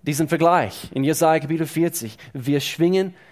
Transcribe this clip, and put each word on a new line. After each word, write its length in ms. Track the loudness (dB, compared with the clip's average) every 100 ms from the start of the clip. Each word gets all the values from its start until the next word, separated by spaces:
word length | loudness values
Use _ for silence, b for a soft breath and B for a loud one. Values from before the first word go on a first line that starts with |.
diesen 260 | -4 -2 0
Vergleich 600 | 2 4 4 0 -6 -10
in 100 | -2
Jesaja 380 | 0 2 2 2
Kapitel 260 | 0 -4 -2
vierzig. 520 | 0 0 -2 -10 -14 B
Wir 260 | -8 -2 -2
schwingen 540 | -2 0 2 2 -2 b b